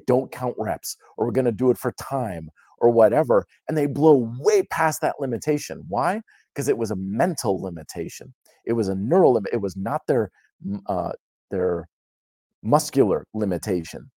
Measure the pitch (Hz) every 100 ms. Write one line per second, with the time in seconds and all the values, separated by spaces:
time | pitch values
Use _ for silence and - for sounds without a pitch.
0 | - 123 - - 127 - 107 78 - -
1 | _ - 120 117 127 101 127 120 127 -
2 | - 139 113 85 80 - _ _ 120 117
3 | 107 123 135 107 - _ - 156 147 135
4 | 156 139 113 123 170 208 190 - 160 147
5 | 147 - 135 113 - 147 - 76 82 101
6 | 151 214 - _ _ - 107 117 110 98
7 | 95 107 180 160 117 92 95 85 78 87
8 | 82 - - - _ _ - 117 95 95
9 | 107 180 156 120 98 117 98 90 101 147
10 | - 131 104 - _ _ 98 98 98 92
11 | 87 - _ _ _ 98 92 85 82 _
12 | _ _ _ _ _ _ 107 147 - 139
13 | 107 80 - 107 104 87 104 92 80 -
14 | -